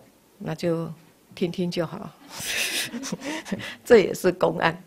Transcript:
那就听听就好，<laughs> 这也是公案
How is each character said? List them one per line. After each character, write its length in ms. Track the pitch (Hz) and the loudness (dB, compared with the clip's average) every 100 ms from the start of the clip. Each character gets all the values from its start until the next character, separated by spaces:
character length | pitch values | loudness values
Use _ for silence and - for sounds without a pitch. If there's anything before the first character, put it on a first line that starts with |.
| - _ _ - | -20 _ _ -12
那 180 | 156 160 | -10 -4
就 360 | 175 165 165 165 - _ _ - | -2 -2 -4 -10 -20 _ _ -4
听 160 | 175 | -4
听 180 | 175 175 | -2 -2
就 160 | 175 160 | -2 -4
好， 240 | - - - - - - - - - - 240 | -6 -12 -16 -18 -12 -6 -4 -4 -4 -6 -8
<laughs> 840 | 269 - 277 320 - - - - | -8 -8 -6 -8 -6 -8 -8 -10
这 140 | - 233 | 8 8
也 140 | - | 8
是 200 | - 185 | 2 0
公 260 | 180 170 165 | 2 0 2
案 180 | 165 175 | 0 -2